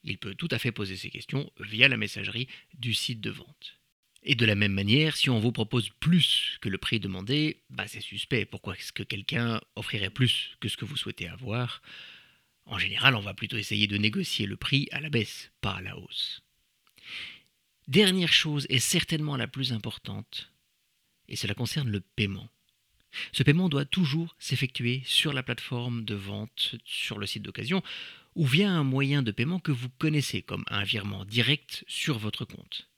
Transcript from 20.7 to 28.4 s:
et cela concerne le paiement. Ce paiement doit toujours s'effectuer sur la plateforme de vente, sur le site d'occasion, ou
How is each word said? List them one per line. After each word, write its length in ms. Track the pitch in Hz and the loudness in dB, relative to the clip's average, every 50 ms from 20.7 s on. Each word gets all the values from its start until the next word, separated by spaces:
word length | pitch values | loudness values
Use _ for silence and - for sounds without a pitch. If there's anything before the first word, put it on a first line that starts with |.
| _ _ _ _ _ _ _ _ _ _ _ - | _ _ _ _ _ _ _ _ _ _ _ -10
et 80 | - | -6
cela 160 | - - 101 | -4 -4 -4
concerne 380 | 101 - 120 113 - 156 139 117 | -2 -2 -2 -2 0 -2 0 0
le 100 | 104 98 | -2 -2
paiement. 480 | - _ _ - 107 98 95 92 95 - _ _ _ _ _ _ _ _ _ _ _ _ - - - - | -4 _ _ 0 0 0 0 -6 -10 -14 _ _ _ _ _ _ _ _ _ _ _ _ -12 -10 -10 -6
Ce 100 | - - | 0 4
paiement 260 | 135 147 147 175 185 180 | 6 6 6 6 4 4
doit 160 | 143 139 143 | 2 0 0
toujours 500 | - - 185 180 135 143 165 165 165 _ _ | 0 2 2 4 4 2 0 -2 -2 _ _
s'effectuer 640 | - - 139 - 143 123 _ - 120 120 123 131 123 | -4 -2 0 0 0 -2 _ -2 0 0 0 -2 -2
sur 300 | - - - - 156 143 | 2 2 2 2 2 0
la 80 | 131 | -2
plateforme 640 | 127 - 120 - - - 131 120 120 123 120 117 110 | -2 -4 -6 -6 -4 -6 -6 -4 -2 -2 -4 -4 -4
de 100 | 104 104 | -4 -6
vente, 640 | 101 98 98 101 101 107 113 _ - - - - 113 _ | -6 -4 -6 -6 -6 -6 -8 _ -4 -4 -4 -4 -10 _
sur 320 | - - - - - 107 104 | -8 -6 -6 -4 -4 -4 -4
le 80 | 104 | -4
site 160 | 98 - 110 | -4 -4 -6
d'occasion, 400 | 98 - - - 101 120 185 190 - - - - - - - - _ _ _ | -8 -8 -8 -8 -2 0 0 0 0 -4 -12 -12 -12 -14 -18 -20 _ _ _
ou 120 | 175 | 2